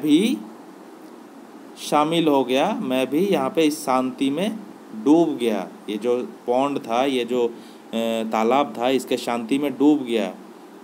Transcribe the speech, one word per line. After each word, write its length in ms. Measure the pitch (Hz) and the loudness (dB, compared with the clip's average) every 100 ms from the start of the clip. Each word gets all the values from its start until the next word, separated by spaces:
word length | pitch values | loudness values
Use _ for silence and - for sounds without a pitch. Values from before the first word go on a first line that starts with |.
भी 360 | 147 151 233 311 - - - - - - - - - - - - - - - | 4 4 4 -2 -6 -18 -20 -20 -20 -20 -20 -20 -20 -20 -20 -20 -20 -14 0
शामिल 380 | 151 151 170 160 | 2 2 2 2
हो 160 | 139 | 2
गया, 300 | 123 131 175 | 2 2 0
मैं 360 | 254 135 127 131 | -2 -2 -2 0
भी 160 | 147 202 | 0 0
यहाँ 240 | 160 131 | 0 0
पे 140 | 165 | 2
इस 200 | 156 151 - | 0 0 0
शांति 440 | 127 127 123 135 | 0 0 -2 -2
में 280 | 143 214 220 - - - 110 | 0 -4 -6 -14 -20 -16 -4
डूब 340 | 131 160 160 131 | 4 4 4 0
गया। 300 | 117 101 85 - - | -2 -2 -6 -12 -8
ये 80 | 104 | -4
जो 200 | 120 123 - - - | 0 0 -2 -8 0
pond 320 | 123 139 131 | 2 2 -2
था, 240 | 113 117 139 | -2 0 2
ये 200 | 127 117 | 0 0
जो, 220 | 123 117 | 0 0
अ, 40 | - - - - 113 113 113 110 | -2 -16 -20 -8 -4 -2 -2 -2
तालाब 420 | 110 110 131 143 110 | 0 4 2 2 -2
था, 120 | 123 | 0
इसके 280 | 131 - 123 | 0 0 -4
शांति 400 | - 120 113 139 | -2 -4 -2 -2
में 120 | 147 131 | -2 2
डूब 260 | 143 147 | 4 4
गया, 300 | 123 113 95 95 - - - - | 2 -2 -2 -6 -18 -20 -20 -18